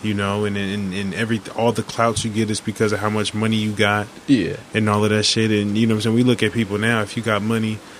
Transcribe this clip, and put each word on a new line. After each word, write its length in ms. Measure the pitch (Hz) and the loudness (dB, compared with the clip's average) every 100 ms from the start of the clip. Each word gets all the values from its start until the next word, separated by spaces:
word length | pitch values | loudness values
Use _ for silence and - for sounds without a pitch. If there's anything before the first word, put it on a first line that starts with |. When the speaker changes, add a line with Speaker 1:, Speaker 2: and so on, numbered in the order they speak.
Speaker 1:
you 100 | 107 | -2
know, 300 | 101 101 104 | 0 0 0
and, 120 | 104 101 | 0 -2
and, 380 | 98 104 98 | -2 -4 -4
and 180 | 95 98 | -4 -4
every, 260 | 87 110 113 - - | -4 -2 -2 -4 0
all 160 | 117 | 0
the 100 | 117 | 0
clout 420 | - - 117 107 | -4 0 0 0
you 60 | 113 | -2
get 180 | 107 107 | -2 -2
is 120 | 104 | -2
because 320 | - - 107 | -6 0 0
of 80 | 101 | 2
how 100 | 107 | 0
much 240 | 107 101 | 0 -2
money 220 | 107 110 110 | 0 0 0
you 160 | 107 | 0
got 340 | 104 104 104 101 - - | 2 2 2 -2 -8 2
Speaker 2:
Yeah. 280 | 123 82 - - | 2 2 -4 -4
Speaker 1:
and 160 | 113 107 | 0 2
all 140 | 104 | 2
of 80 | 107 | 2
that 140 | 107 | 2
shit. 260 | 104 113 110 | 2 0 2
And, 260 | 104 104 107 | 2 0 0
you 120 | 113 | 2
know 60 | |
what 40 | 107 | 2
I'm 40 | |
saying? 120 | 110 | 2
We 80 | 117 | 2
look 220 | 127 117 | 4 2
at 80 | 107 | 0
people 260 | 117 101 104 | 0 -2 -2
now, 220 | 110 117 | 0 0
if 140 | 104 117 | -2 -4
you 80 | |
got 180 | 110 104 | -2 0
money, 360 | 107 113 110 107 - | 0 0 -2 -4 -10